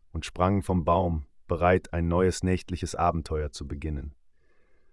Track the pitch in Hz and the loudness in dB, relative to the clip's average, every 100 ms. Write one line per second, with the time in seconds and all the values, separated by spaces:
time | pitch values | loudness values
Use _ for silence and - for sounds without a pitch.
0 | _ 82 - - 90 101 - 90 78 87 | _ -10 -6 0 2 2 0 0 2 2
1 | 90 80 - - - 82 87 92 - 85 | 2 -2 -6 -12 -6 2 4 4 2 -2
2 | 85 87 92 - 92 90 - 90 90 - | 0 4 2 2 0 0 -2 -6 -4 0
3 | 87 85 78 78 76 - 71 73 80 73 | 2 0 -2 -4 -4 -8 -10 -8 -6 -6
4 | 73 - _ _ _ _ _ _ - | -8 -14 _ _ _ _ _ _ -20